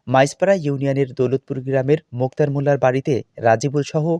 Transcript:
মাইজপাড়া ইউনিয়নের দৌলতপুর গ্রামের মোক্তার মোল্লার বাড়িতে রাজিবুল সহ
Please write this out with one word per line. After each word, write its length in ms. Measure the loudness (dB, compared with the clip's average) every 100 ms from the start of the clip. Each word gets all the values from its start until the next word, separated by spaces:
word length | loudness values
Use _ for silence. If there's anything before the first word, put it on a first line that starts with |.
| 0
মাইজপাড়া 460 | 2 2 0 0
ইউনিয়নের 600 | 0 0 -2 -2 0 -2
দৌলতপুর 460 | 0 0 -2 -4 -8
গ্রামের 380 | -4 -2 0 0 -2
মোক্তার 380 | -4 -4 0 -2
মোল্লার 260 | 0 0 2
বাড়িতে 460 | 2 0 0 -4 -4 -2
রাজিবুল 460 | 2 2 0 -2
সহ 340 | -2 -2 -2